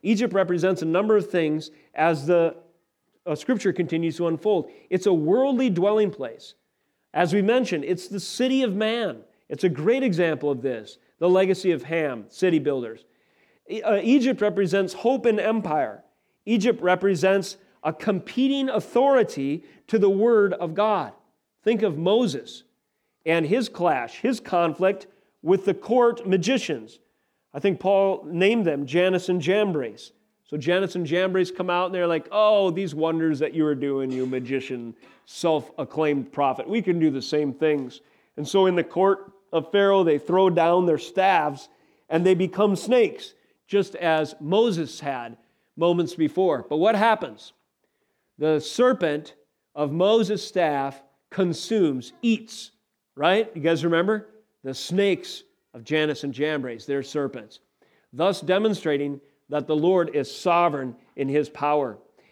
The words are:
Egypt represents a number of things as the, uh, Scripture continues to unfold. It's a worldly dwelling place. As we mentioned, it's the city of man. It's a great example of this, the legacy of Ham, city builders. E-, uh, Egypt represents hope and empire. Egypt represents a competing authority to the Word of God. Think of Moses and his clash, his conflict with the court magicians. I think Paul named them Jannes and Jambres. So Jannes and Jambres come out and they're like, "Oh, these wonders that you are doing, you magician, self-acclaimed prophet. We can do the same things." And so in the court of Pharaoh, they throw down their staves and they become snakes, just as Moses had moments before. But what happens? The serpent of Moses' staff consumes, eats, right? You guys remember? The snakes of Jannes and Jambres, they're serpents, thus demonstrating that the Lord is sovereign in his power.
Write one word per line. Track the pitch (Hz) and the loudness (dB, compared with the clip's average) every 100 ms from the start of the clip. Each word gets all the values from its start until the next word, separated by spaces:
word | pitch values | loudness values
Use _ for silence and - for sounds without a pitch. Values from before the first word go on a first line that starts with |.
Egypt | 185 214 240 | 0 0 2
represents | 190 180 175 180 180 | 0 0 0 0 0
a | 160 | 0
number | 170 214 214 | 0 4 2
of | 196 | 2
things | 180 156 156 160 - _ | 0 0 -2 -6 -18 _
as | - 160 160 143 | 0 0 0 2
the, | 175 165 - - _ _ _ _ _ - | 2 2 -2 -14 _ _ _ _ _ -8
uh, | 151 | -6
Scripture | - 240 202 | -2 0 0
continues | 180 170 165 165 156 | -2 -2 -2 -2 -2
to | 170 | -2
unfold. | 165 214 196 151 - _ | -2 0 0 -2 -12 _
It's | 185 208 | -2 2
a | |
worldly | 175 151 214 269 247 262 | 2 4 2 2 2 0
dwelling | 175 190 214 208 | 2 2 2 0
place. | - 127 113 - _ _ _ _ _ _ | -2 -10 -12 -20 _ _ _ _ _ _
As | - 175 | -2 2
we | 196 | 2
mentioned, | 196 247 247 165 143 | 2 2 0 -2 -2
it's | 175 - | -6 -6
the | 196 | -10
city | - - 254 262 | -10 -2 0 2
of | 254 190 | 0 0
man. | 220 233 208 117 - _ _ | -2 -2 -6 -8 -16 _ _
It's | 147 | -2
a | 185 | 0
great | 139 160 254 | 0 0 2
example | 262 165 170 151 147 | 2 2 0 0 -2
of | 135 | -2
this, | 131 120 104 - _ _ | -4 -6 -10 -20 _ _
the | 175 | 2
legacy | 185 190 190 190 | 4 4 2 0
of | 160 | 0
Ham, | 143 165 151 120 101 | -2 -2 -2 -4 -12
city | - 185 160 | -2 2 2
builders. | 143 135 120 113 _ _ _ _ _ _ - | 0 -2 -6 -12 _ _ _ _ _ _ -12
E-, | 220 | -6
uh, | - 202 | 0 0
Egypt | 190 277 247 208 | 4 4 4 2
represents | 208 202 190 196 185 | 0 0 0 0 0
hope | - 233 269 233 | -2 0 2 2
and | 214 | 0
empire. | 196 226 180 151 120 98 - _ _ _ - | 0 -2 -2 -2 -2 -6 -20 _ _ _ -2
Egypt | 226 214 190 | 2 2 2
represents | 175 180 190 180 185 196 185 - _ _ | 2 2 2 2 2 2 -2 -12 _ _
a | 156 | -8
competing | 156 - 196 - - 269 277 262 | -4 -2 -4 -4 -2 0 0 0
authority | 226 - 240 277 269 202 - 139 156 - _ - | -2 -2 2 4 4 2 -2 -4 -6 -8 _ -4
to | 220 | 2
the | 196 | 4
Word | 196 226 226 202 | 4 4 4 4
of | 180 170 160 | 0 -4 0
God. | 214 202 123 - _ _ _ _ | 0 0 -4 -10 _ _ _ _
Think | - 226 | -2 0
of | 208 147 | 0 0
Moses | 170 220 240 135 - - _ _ _ _ _ _ 160 | 2 2 2 -2 -10 -20 _ _ _ _ _ _ -2
and | 165 151 | 0 2
his | 220 233 | 0 -2
clash, | - 170 139 120 - | -2 0 0 -4 -4
his | - 240 | -2 -2
conflict | - 180 170 151 185 196 - _ _ _ | -2 0 0 0 0 0 -8 _ _ _
with | 151 190 190 | 0 2 2
the | |
court | - - 247 240 233 190 | -4 0 2 4 2 0
magicians. | 185 175 262 - 139 110 - _ _ _ _ _ | 0 2 0 -2 -8 -10 -20 _ _ _ _ _
I | 139 | -4
think | 202 175 | -2 0
Paul | 185 196 196 190 147 | 2 2 2 0 -6
named | 170 190 233 180 | 0 2 2 0
them | 143 139 | -2 -2
Jannes | 156 185 185 180 | 0 2 0 0
and | 180 | -2
Jambres. | 147 196 208 160 120 107 - _ _ _ | 0 0 0 -2 -6 -10 -20 _ _ _
So | _ 151 | _ -6
Jannes | 139 180 190 190 | -2 0 -2 -4
and | 165 | -4
Jambres | 175 185 185 180 | -2 0 0 -2
come | - 180 | -4 -4
out | 175 180 | -2 -2
and | 180 | -2
they're | 175 | -2
like, | 165 - | -2 -2
"Oh, | 208 214 208 190 | 0 2 4 2
these | 170 190 | -2 -6
wonders | 147 160 165 160 147 | -4 -2 0 0 0
that | 151 | -2
you | 165 151 | 0 0
are | 143 | 0
doing, | 139 135 135 | -2 -2 -4
you | 127 131 | -4 -4
magician, | 127 123 135 131 127 117 113 - _ _ | -4 -4 -6 -6 -10 -10 -16 -20 _ _
self-acclaimed | - 170 156 - - 139 - 156 143 131 | -4 -2 -2 -4 -10 -8 -2 0 0 -4
prophet. | - 139 131 135 | -2 -2 -2 -4
We | 220 | -2
can | 185 175 | -2 0
do | 160 | 0
the | 135 | 0
same | 123 151 147 | -4 -2 -2
things." | 131 160 147 127 - _ _ _ - | -2 0 0 -4 -14 _ _ _ -12
And | 147 | -2
so | 196 190 | 2 4
in | 175 | 2
the | |
court | 165 - 190 196 - _ _ | -2 0 2 2 -4 _ _
of | 165 156 | -6 0
Pharaoh, | 202 196 196 | 2 4 4
they | 170 147 | 4 0
throw | - 180 190 | 2 2 4
down | 170 165 175 175 | 4 4 4 2
their | 156 | 0
staves | - - 190 180 151 139 - _ _ _ _ | -2 0 2 2 0 -4 -14 _ _ _ _
and | 165 175 | 0 2
they | 185 | 2
become | 185 190 214 190 | 0 0 0 0
snakes, | - 247 208 - - - _ _ _ | 2 2 2 -2 -16 -20 _ _ _
just | 202 190 - | -2 -2 -2
as | 175 156 151 - | 0 0 0 -6
Moses | 147 190 233 170 156 - | -2 2 2 0 -6 -8
had | 147 131 117 117 _ _ _ - | -8 -8 -10 -16 _ _ _ -2
moments | 170 175 165 - | 0 2 -2 -2
before. | 156 180 190 139 - | -2 2 0 0 -4
But | 151 | 0
what | 190 214 | 2 2
happens? | 226 214 151 107 - _ _ _ _ _ _ _ _ - | 2 0 -2 -14 -20 _ _ _ _ _ _ _ _ -4
The | 151 156 | 0 0
serpent | 156 - 247 254 165 147 151 - _ _ _ | -2 2 2 2 0 -2 -8 -20 _ _ _
of | 147 147 | -4 -4
Moses' | 156 190 226 190 208 - | 2 2 4 2 -2 -4
staff | 185 165 143 135 135 - _ _ | -2 0 0 -4 -8 -20 _ _
consumes, | - 185 165 - 220 170 131 123 - | -2 -2 -2 -2 2 2 0 -8 -4
eats, | 233 220 - - - _ _ _ _ - | 0 0 -4 -18 -18 _ _ _ _ -2
right? | 156 196 220 175 | 0 2 -2 -2
You | |
guys | 147 165 170 | -2 0 0
remember? | 165 185 214 208 _ _ _ | 0 0 -2 -6 _ _ _
The | 135 | -12
snakes | 131 - 180 202 170 - - - _ _ | -12 -4 0 0 0 -6 -18 -20 _ _
of | 120 | -20
Jannes | 110 156 151 143 | -4 -2 -2 -4
and | 139 | -8
Jambres, | 123 151 151 127 113 107 | -4 -4 -4 -6 -10 -6
they're | 139 | -6
serpents, | 135 151 139 135 107 - _ _ _ _ _ | -4 -6 -6 -8 -16 -20 _ _ _ _ _
thus | 123 175 196 | -2 -2 -2
demonstrating | 151 185 220 196 165 143 143 143 - _ _ | -2 0 0 0 -2 -2 -2 -8 -14 _ _
that | 147 139 | -6 -2
the | 156 | 0
Lord | 165 185 170 143 | 2 2 0 -2
is | 131 | -4
sovereign | - 185 170 175 147 131 117 _ - | -4 0 2 2 0 -6 -12 _ -8
in | 135 | -2
his | 147 147 | -2 -2
power. | - 147 151 131 104 _ _ _ | -4 -2 0 -2 -8 _ _ _